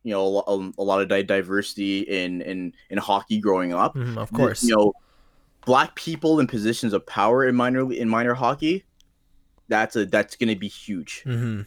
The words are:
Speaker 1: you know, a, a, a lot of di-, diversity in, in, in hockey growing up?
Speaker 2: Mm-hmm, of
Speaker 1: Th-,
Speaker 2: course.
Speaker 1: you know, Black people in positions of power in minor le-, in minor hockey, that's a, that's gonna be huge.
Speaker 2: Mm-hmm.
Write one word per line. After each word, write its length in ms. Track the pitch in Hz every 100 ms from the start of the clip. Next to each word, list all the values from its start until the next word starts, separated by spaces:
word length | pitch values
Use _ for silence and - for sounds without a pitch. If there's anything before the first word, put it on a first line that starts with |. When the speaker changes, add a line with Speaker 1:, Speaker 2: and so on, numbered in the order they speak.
Speaker 1:
you 100 | 117
know, 280 | 98 98 98
a, 180 | 101 98
a, 140 | 95 -
a 40 |
lot 180 | 98 98
of 60 | 95
di-, 140 | 98
diversity 800 | 98 98 90 101 101 - 98 98
in, 420 | - 95 90 90
in, 320 | 85 95 87 - -
in 80 | 98
hockey 420 | - 98 - 107
growing 340 | 104 92 87
up? 200 | 87 120
Speaker 2:
Mm-hmm, 240 | 135 123 113
of 120 | 110
Speaker 1:
Th-, 60 | 113
Speaker 2:
course. 260 | - 101
Speaker 1:
you 120 | 120 110
know, 160 | 104 - _ _ _ _ _ _ -
Black 300 | 131 156 -
people 460 | - 156 160 156
in 60 | 127
positions 440 | 113 110 117 117
of 140 | 98 -
power 420 | 107 104 123 127
in 80 | 123
minor 300 | 123 131 131
le-, 100 | 120
in 140 | 117
minor 240 | 113 120
hockey, 500 | 123 120 143 156 190 _ _ _ _ _ _ _ _ -
that's 260 | 107 110 117
a, 100 | 95
that's 300 | 107 104 -
gonna 220 | 113 101
be 100 | 101
huge. 560 | - - 92 76 - 135
Speaker 2:
Mm-hmm. 360 | 117 120 107